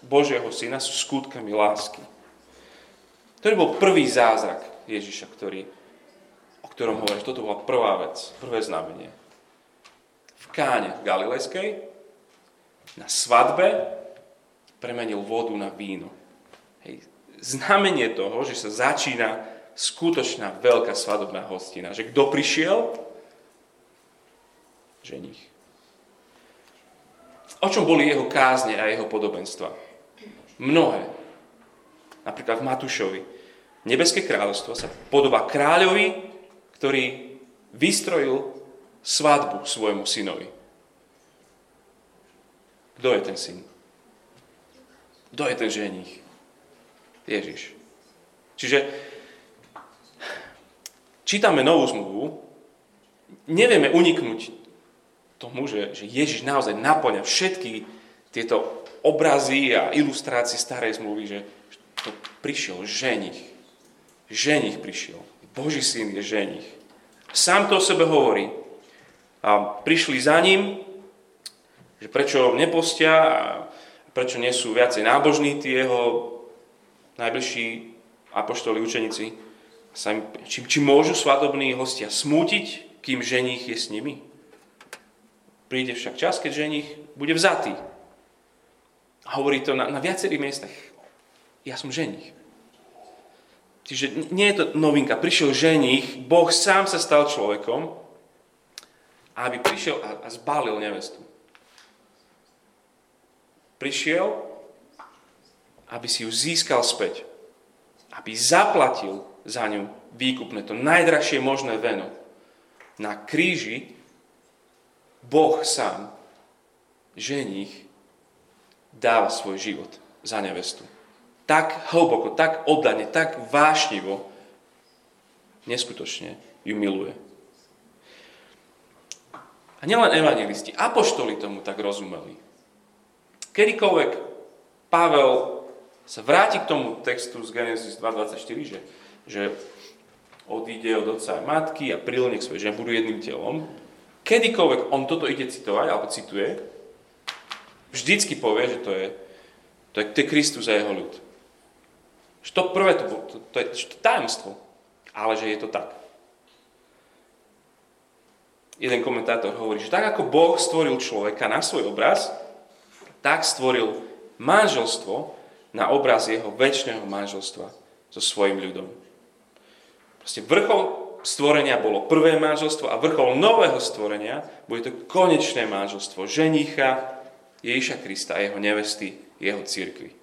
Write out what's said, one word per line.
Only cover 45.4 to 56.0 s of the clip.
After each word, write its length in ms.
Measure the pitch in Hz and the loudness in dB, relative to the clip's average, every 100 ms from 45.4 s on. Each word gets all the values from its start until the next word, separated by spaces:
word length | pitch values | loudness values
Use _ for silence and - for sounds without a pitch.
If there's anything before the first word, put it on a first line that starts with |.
| 143 | -4
je 80 | |
ten 160 | - 113 | -2 -2
ženích? 480 | 104 101 92 90 - - _ _ _ _ _ _ _ _ _ - | -4 -6 -8 -16 -20 -20 _ _ _ _ _ _ _ _ _ -6
Ježiš. 480 | 104 92 - - - - _ _ _ _ _ _ - | -6 -6 -14 -16 -20 -20 _ _ _ _ _ _ -10
Čiže 320 | 127 139 - - - - - - _ _ _ - - _ _ _ - - - - _ _ - _ _ _ - | 2 2 2 -8 -14 -18 -20 -20 _ _ _ -20 -20 _ _ _ -14 -14 -16 -20 _ _ -20 _ _ _ -4
čítame 400 | 202 208 156 131 | 2 4 6 6
Novú 180 | 165 127 | 6 4
zmluvu, 320 | 107 98 98 147 156 - - _ _ _ _ _ _ _ - - | -2 -6 -6 -6 -10 -20 -20 _ _ _ _ _ _ _ -20 -2
nevieme 400 | 165 240 202 139 | 4 6 6 6
uniknúť 640 | 170 175 156 120 113 - - - - _ _ _ _ _ _ | 6 6 4 -2 -6 -10 -16 -20 -20 _ _ _ _ _ _
tomu, 320 | 123 127 143 | -10 -6 -4
že, 240 | 104 101 | -4 -4
že 160 | - | -8